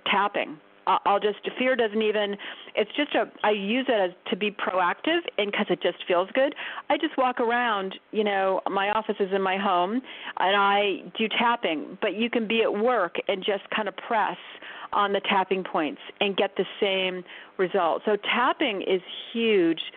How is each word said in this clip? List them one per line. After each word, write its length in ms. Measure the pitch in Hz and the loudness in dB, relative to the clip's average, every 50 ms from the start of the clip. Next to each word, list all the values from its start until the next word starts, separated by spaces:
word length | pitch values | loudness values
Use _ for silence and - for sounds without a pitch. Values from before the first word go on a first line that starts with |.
| - - | -4 0
tapping. 480 | 214 196 202 202 - 160 113 - 156 156 - - - - - | 2 2 2 2 0 -2 -4 -4 -6 -12 -18 -20 -20 -6 0
I-, 120 | - 190 - - | 2 2 2 4
I'll 140 | - 202 202 | 2 2 2
just, 180 | 190 208 202 - - - - - | 2 0 -2 -4 -6 -6 -4 0
fear 180 | 247 254 262 | 0 2 2
doesn't 260 | 240 233 214 202 220 220 | 2 2 0 0 0 2
even, 340 | 208 202 214 208 202 202 196 - - - - - - - | 2 2 2 0 -2 -2 -6 -8 -12 -14 -14 -16 -6 -2
it's 160 | - 214 - - | -2 -2 -2 -2
just 180 | - 294 - - | -2 -2 0 0
a, 160 | 285 214 - - - - | 0 0 -2 -2 -2 0
I 80 | 214 214 | 2 2
use 340 | 208 196 196 226 262 254 269 | 2 0 0 0 0 2 2
it 40 | 240 | 2
as, 180 | 208 190 180 180 - - - | 2 2 0 -2 -6 -8 -6
to 60 | 220 | -4
be 140 | 185 214 208 | -2 -2 -2
proactive 720 | 202 - - - 185 185 180 175 202 - - 311 320 349 349 - - - | -2 -2 -4 -2 0 0 2 0 0 -2 -2 -2 0 0 -2 -4 -4 -4
and 140 | 208 202 - | -2 -2 -2
'cause 140 | 208 208 - | -2 0 0
it 100 | 180 - | 0 0
just 180 | - 180 170 - - | 0 -2 -2 -2 -2
feels 220 | - 180 170 190 196 - | 0 2 2 2 2 2
good. 200 | 262 269 311 320 - - - - - - - | 2 2 2 0 -4 -10 -12 -12 -8 -2 -2
I 60 | 285 302 | 0 0
just 180 | 330 302 - | 0 -2 0
walk 240 | - 254 254 247 - | 0 0 0 0 0
around, 540 | 247 226 240 240 247 233 214 196 190 190 185 - - _ | 0 0 0 0 0 0 0 0 -2 -4 -8 -10 -14 _
you 140 | - 214 214 | -2 0 0
know, 360 | 208 202 196 190 190 190 - - - | 2 2 2 2 2 2 0 0 -2
my 220 | 190 196 196 202 | 0 0 0 2
office 260 | 214 220 220 - 208 - | 0 0 0 -2 -2 -2
is 120 | 202 185 196 | 0 0 0
in 80 | 196 | 0
my 160 | 190 190 185 | 0 0 0
home, 460 | 196 202 208 180 175 175 190 220 254 - - - - - - - - | 0 2 2 2 2 2 2 0 -2 -4 -6 -10 -14 -14 -10 -4 0
and 180 | - 185 202 | 2 2 4
I 460 | 202 196 196 202 202 208 202 180 - - 185 - | 4 4 4 4 4 2 2 0 -2 -6 -8 -4
do 120 | - 220 208 - - | -2 -2 -2 0 2
tapping. 580 | 226 233 240 233 226 185 160 143 - - 185 - - | 2 2 2 2 0 -2 -2 -2 -4 -8 -6 -4 -2
But 120 | 208 180 | -2 0
you 140 | 208 233 233 | 0 -2 0
can 180 | - 240 226 | 0 0 0
be 160 | 196 226 226 220 | 0 2 2 2
at 100 | - - | 2 2
work 440 | 208 214 247 254 220 180 170 - 143 - - | 2 2 2 2 2 2 0 -2 -4 -4 -2
and 140 | 202 190 180 | -2 -2 -2
just 180 | - 196 202 - - - | -2 -2 -2 -4 -4 -4
kind 140 | - 214 196 | -4 -2 -4
of 80 | 180 | -6
press 400 | - - - 240 214 190 - 180 - - - - - - - - - - - - | -8 -6 -2 0 0 0 0 -2 -6 -10 -16 -18 -16 -16 -16 -16 -14 -10 -4 0
on 200 | 202 202 196 196 | 0 2 2 2
the 80 | 196 | 0
tapping 440 | - - 202 190 185 - 190 190 180 | 0 2 2 2 2 2 0 -2 -2
points 360 | - - 180 160 139 90 - - - - - | -2 -2 -2 -2 -2 -4 -8 -12 -10 -4 -2
and 160 | 202 202 190 | 0 0 0
get 140 | 175 208 196 - | 0 0 0 0
the 100 | - 185 - - - | -2 -4 -4 -2 -2
same 440 | 214 196 190 190 185 185 185 185 180 - - - - - - | 0 0 2 0 0 -2 -4 -6 -10 -12 -16 -18 -20 -10 -4
result. 460 | - 190 175 - 196 175 160 - - - | -2 -2 0 2 2 2 2 2 0 0
So 120 | 220 208 | 0 0
tapping 680 | 202 - - - 240 247 285 349 - 330 254 202 185 - | 0 0 0 0 2 2 2 2 0 0 -2 -2 -2 -2
is 180 | - 190 185 - - - - - - - | 0 0 0 -2 -4 -14 -14 -12 -8 -4
huge 480 | 226 233 226 214 190 170 165 165 165 - - - | 0 2 4 4 6 6 4 2 0 -4 -10 -12